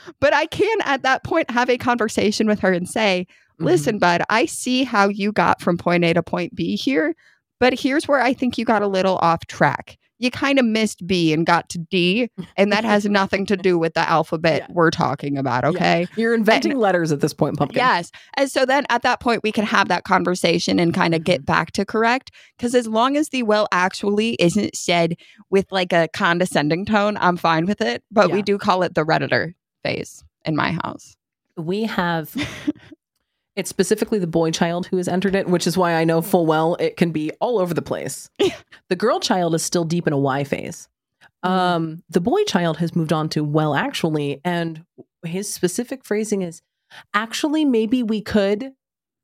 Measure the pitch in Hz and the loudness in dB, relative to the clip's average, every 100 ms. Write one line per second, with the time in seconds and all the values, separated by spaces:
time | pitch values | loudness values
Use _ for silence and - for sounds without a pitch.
0 | - - 277 294 320 - 403 440 - 269 | -20 0 2 2 0 0 0 0 -2 -2
1 | 262 262 - 330 - 233 247 247 254 240 | 0 0 0 -2 0 0 0 0 0 0
2 | 220 - 202 208 220 208 196 180 180 - | 0 0 0 2 0 2 2 0 -2 0
3 | 220 180 180 _ _ _ 170 339 151 208 | 0 0 -4 _ _ _ 2 2 2 2
4 | 175 175 - 214 311 - - 254 262 233 | 2 2 2 0 0 -2 -2 0 0 2
5 | 202 202 202 208 170 190 - 175 - 175 | 2 2 -2 0 0 0 0 0 0 2
6 | 170 175 165 180 175 - 175 202 - 269 | 2 2 0 -4 -6 -4 -4 -2 0 0
7 | 311 330 _ _ _ _ 247 254 277 277 | 0 -4 _ _ _ _ 2 2 0 0
8 | - 277 240 269 247 - 226 220 208 190 | 2 2 2 0 -2 -2 0 0 2 0
9 | 185 185 170 165 - - 151 - - - | 0 2 2 0 -4 0 0 0 -10 -20
10 | _ _ 247 - 277 277 240 220 220 - | _ _ -4 -2 0 2 2 2 0 -4
11 | 175 185 160 156 165 170 - 175 165 190 | -2 0 2 2 2 2 0 -10 -4 0
12 | 175 202 240 - 170 - 202 202 220 208 | 2 0 -2 -6 -12 0 2 2 2 0
13 | 202 202 190 196 196 196 190 175 165 165 | 2 0 0 -2 -2 0 2 2 0 0
14 | 160 165 165 165 165 147 - 175 165 - | 0 0 0 0 0 0 -2 2 2 4
15 | 135 131 143 143 135 120 131 170 175 170 | 0 0 -4 -2 -2 0 0 0 0 0
16 | 175 - 226 233 208 220 - 277 208 180 | -2 -2 0 2 2 2 2 0 2 2
17 | 160 147 151 - 147 143 143 - 247 190 | 2 0 -2 0 -2 0 -2 0 2 2
18 | 175 - - - 277 277 262 269 277 240 | -2 -14 -10 -4 -2 0 2 2 2 0
19 | 254 240 - 226 214 220 208 208 196 180 | 0 0 0 0 0 -2 0 0 2 0
20 | - 185 175 180 175 170 - 190 170 175 | 0 0 2 0 0 0 0 2 2 2
21 | 175 165 160 170 143 165 165 - 196 220 | 2 0 0 -2 0 0 0 -4 -4 0
22 | 226 254 - - - _ 240 247 226 220 | 0 0 -4 -20 -20 _ 0 0 2 0
23 | 247 285 302 262 226 214 208 185 185 - | 2 2 -2 -2 2 2 2 2 0 0
24 | 202 208 220 233 175 208 - - - 175 | -2 0 0 2 2 2 -2 -6 -2 2
25 | 170 170 - _ - 196 190 190 180 170 | 2 -2 -12 _ -2 0 0 -2 0 2
26 | 160 - 190 170 185 - 147 165 202 214 | 0 0 0 2 0 0 0 0 0 0
27 | 208 208 180 175 170 160 175 208 220 240 | 0 2 0 2 0 0 0 -2 -2 -4
28 | - 202 185 180 208 202 202 185 175 175 | -4 2 2 2 0 -2 2 2 2 0
29 | 156 156 139 123 160 175 _ _ 139 - | 0 0 2 -2 -2 -8 _ _ -8 -6
30 | - - - _ - 151 - 160 - - | -10 -16 -20 _ -6 -2 -2 -4 -8 -12
31 | - _ _ _ _ - 160 196 220 208 | -18 _ _ _ _ -12 -6 -4 -4 -2
32 | 175 170 151 247 294 - - - - - | -2 -2 -6 -8 -8 -6 -8 -8 -14 -20
33 | _ _ _ _ _ - 180 - 185 214 | _ _ _ _ _ -10 -8 -2 0 0
34 | 220 214 175 165 165 165 175 175 185 185 | 0 -2 0 0 0 0 0 -2 -4 -4
35 | 175 180 190 190 180 180 175 175 175 165 | -2 -2 0 0 0 0 0 0 2 2
36 | 165 165 165 185 160 156 160 175 160 - | 2 2 2 2 2 2 2 0 -4 0
37 | 170 156 151 - 220 233 180 156 - 104 | -2 0 -6 -4 -2 0 0 -2 -4 -6
38 | 71 - - _ 403 - - - _ 185 | -6 -10 -16 _ -2 -2 -16 -20 _ -2
39 | 214 339 - 196 170 160 - 180 165 175 | 0 0 0 0 2 0 -2 -2 0 0
40 | 170 143 139 135 139 - - - - _ | 0 0 0 0 -2 -4 -6 -14 -20 _
41 | _ _ _ _ 180 185 180 170 165 160 | _ _ _ _ -2 0 0 0 -4 -8
42 | - 185 175 359 415 - 170 156 170 175 | -4 -2 2 0 2 0 0 0 -2 -2
43 | 156 160 156 156 151 151 156 143 247 269 | 0 0 0 -2 0 0 2 0 -2 -2
44 | 170 151 143 143 180 175 165 160 165 _ | -2 -2 -2 -4 -4 -2 -4 -8 -16 _
45 | - _ 170 180 208 - 180 - 247 269 | -20 _ -10 -8 -8 -4 -4 -2 -6 -10
46 | - 208 214 196 175 165 _ _ _ - | -6 -4 -2 -4 -4 -10 _ _ _ -20
47 | - 208 220 - 320 311 302 233 220 254 | -6 -4 -4 -4 -2 0 2 2 2 0
48 | 226 220 196 214 196 208 269 269 _ _ | 0 -4 0 0 2 0 -4 -14 _ _
49 | _ _ | _ _